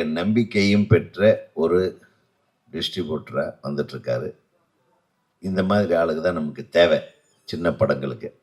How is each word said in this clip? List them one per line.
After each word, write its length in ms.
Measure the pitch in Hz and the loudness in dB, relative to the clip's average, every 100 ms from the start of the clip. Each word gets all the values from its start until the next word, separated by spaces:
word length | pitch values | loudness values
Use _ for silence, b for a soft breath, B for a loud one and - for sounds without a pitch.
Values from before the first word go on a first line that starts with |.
| 78 | 0
நம்பிக்கையும் 760 | 80 95 107 113 104 101 104 101 | -2 0 0 0 2 4 4 4
பெற்ற 340 | 107 - - 107 110 - | 2 2 2 2 2 -2
ஒரு 260 | - 82 90 92 - _ _ _ _ _ _ _ | -2 2 2 0 -4 _ _ _ _ _ _ _
டிஸ்ட்ரிபியூட்டரா 760 | 82 - 95 78 78 - 71 - - | -8 -6 -6 -6 -6 -6 -6 -6 -8
வந்துட்டுருக்காரு. 680 | 69 71 69 62 - - - - _ _ _ _ _ _ _ _ _ _ | -6 -6 -6 -8 -6 -6 -6 -12 _ _ _ _ _ _ _ _ _ _
இந்த 180 | 95 92 | -4 -2
மாதிரி 300 | 92 101 95 | 0 2 2
ஆளுக்கு 280 | - 98 95 | 2 0 0
தான் 180 | 80 85 | -2 -2
நமக்கு 240 | 76 69 - | -6 -8 -2
தேவை 300 | - - - - - _ _ - | 4 4 2 -2 -18 _ _ -12
சின்ன 220 | - 151 | -4 -2
படங்களுக்கு. 580 | 120 - - 135 120 - - | 0 0 0 -6 -8 -12 -16